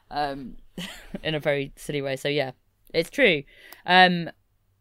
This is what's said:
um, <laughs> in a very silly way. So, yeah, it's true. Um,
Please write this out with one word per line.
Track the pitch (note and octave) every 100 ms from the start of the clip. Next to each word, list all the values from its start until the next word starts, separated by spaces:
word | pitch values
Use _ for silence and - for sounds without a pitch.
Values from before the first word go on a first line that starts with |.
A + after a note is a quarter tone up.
| _
um, | C#3+ D3 C#3 B2+ - - - F3+
<laughs> | - - -
in | - D#3
a |
very | D3 C#3+ C#3 -
silly | - D3
way. | C3+ C3+
So, | C#3+
yeah, | D3 C3 - _ _ _
it's | D#3 E3+
true. | - B3 D3+ - - - - -
Um, | F#3 F#3 F3 E3 - _ _ _ _